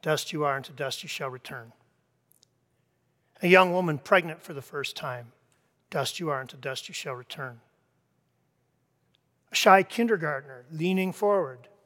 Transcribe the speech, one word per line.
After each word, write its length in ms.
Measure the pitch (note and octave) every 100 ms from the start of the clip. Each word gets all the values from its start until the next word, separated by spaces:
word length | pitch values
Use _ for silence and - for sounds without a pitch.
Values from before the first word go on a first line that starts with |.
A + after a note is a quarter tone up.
"Dust 320 | D#3+ D3+ -
you 120 | D#3+
are, 120 | D3 C3+
and 80 |
to 80 | C3
dust 300 | B2+ C#3 -
you 60 | E3
shall 200 | - C#3+
return." 440 | B2+ - C3+ A#2 _ _ _ _ _ _ _ _ _ _ _ _ _ _ _ _ _
A 60 | F3+
young 240 | F#3 F#3
woman 260 | F3 F3+ D3
pregnant 440 | - F#3+ E3+ D#3
for 100 | -
the 100 | D3
first 340 | - D3 C3+ -
time, 360 | C#3+ B2 A#2 _ _ _ _ _ _
"Dust 280 | D#3 C3 -
you 100 | E3
are, 120 | C#3
and 100 | B2+
to 60 | D3
dust 320 | C3+ C3+ -
you 60 |
shall 200 | - D3
return." 460 | B2+ B2 - C3+ A#2+ _ _ _ _ _ _ _ _ _ _ _ _ _ _ _ _ _ _ _
A 20 |
shy 280 | - G#3+ F#3+
kindergartner 800 | F#3 - A#3 G#3 D#3 C#3 C#3 B2+ B2+
leaning 400 | D#3+ F3 F#3+ F#3
forward 560 | - G3+ G3+ D3 B2+ B2 _